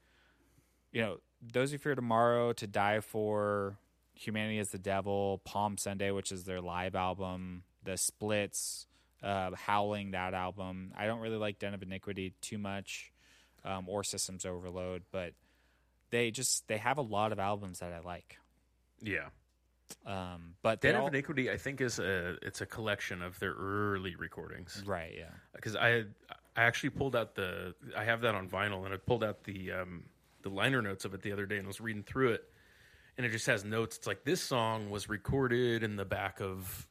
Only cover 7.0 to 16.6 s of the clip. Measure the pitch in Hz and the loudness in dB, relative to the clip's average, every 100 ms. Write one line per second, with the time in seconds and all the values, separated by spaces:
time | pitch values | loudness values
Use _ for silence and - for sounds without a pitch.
7 | 92 92 92 90 92 90 - _ 95 92 | 0 0 -2 -4 -6 -8 -12 _ -6 -2
8 | - - 107 107 101 - - - - _ | -2 -2 0 2 2 -2 -6 -8 -12 _
9 | _ _ 104 98 92 90 - 104 104 104 | _ _ -2 0 0 -2 2 4 4 0
10 | 98 95 92 92 92 98 92 92 92 95 | -2 -2 0 0 -2 -4 -6 -6 -8 -2
11 | 107 117 113 110 107 101 101 101 92 95 | -2 0 -2 0 -2 -2 -4 -4 -6 -8
12 | - 98 92 - - 110 101 98 98 - | -6 -4 -4 -6 -8 -6 -4 -4 -6 -10
13 | - _ _ - _ _ 95 95 90 101 | -12 _ _ -20 _ _ -6 -4 -2 -2
14 | 98 98 - 92 95 90 90 90 90 92 | 0 -2 -4 -4 -6 -6 -6 -4 -4 -6
15 | 87 95 87 - _ _ _ _ _ _ | -6 -6 -6 -10 _ _ _ _ _ _
16 | - 120 120 104 127 - | -2 2 2 2 0 0